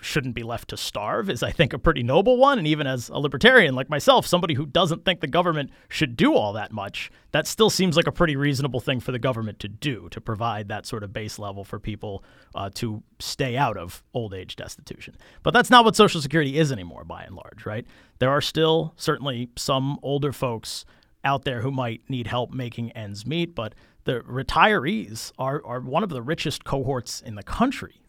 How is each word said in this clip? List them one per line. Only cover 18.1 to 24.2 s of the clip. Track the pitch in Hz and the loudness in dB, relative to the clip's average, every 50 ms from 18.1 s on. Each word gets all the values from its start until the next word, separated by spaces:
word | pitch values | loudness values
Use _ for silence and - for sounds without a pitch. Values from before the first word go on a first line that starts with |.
| _ - | _ 0
There | 127 131 | 2 4
are | 139 147 | 4 2
still | - - - 151 160 160 160 165 156 160 - | 0 0 0 2 4 4 4 4 2 -2 -8
certainly | - - 165 147 117 127 143 127 117 123 123 - | -6 -2 -2 -2 -2 -2 -6 -6 -6 -6 -8 -8
some | - - - 139 131 131 139 147 - | -8 -2 0 0 0 0 -2 -4 -4
older | - 131 143 143 143 143 | -4 -4 -2 0 -2 -2
folks | 123 - 135 123 113 110 - - - - - - _ _ _ _ _ _ | -2 -2 -4 -4 -4 -6 -8 -10 -12 -12 -12 -16 _ _ _ _ _ _
out | - 135 139 131 - | -2 0 0 0 -2
there | 143 123 120 | -4 -4 -4
who | 117 135 | -4 -4
might | 139 131 123 117 113 - _ - | -2 -2 -4 -4 -6 -8 _ -8
need | 135 123 117 | -6 -6 -4
help | 104 120 123 120 - | -2 -2 -2 -4 -4
making | - 131 127 120 - - 117 113 | -6 -8 -8 -8 -8 -8 -8 -8
ends | - 110 107 101 101 101 107 | -8 -12 -12 -12 -12 -10 -8
meet, | 123 156 170 170 170 170 | -6 -4 -2 -4 -4 -4
but | - 110 107 - - - _ _ _ | -8 -8 -8 -10 -16 -20 _ _ _
the | - - 131 117 | -4 -4 -4 -4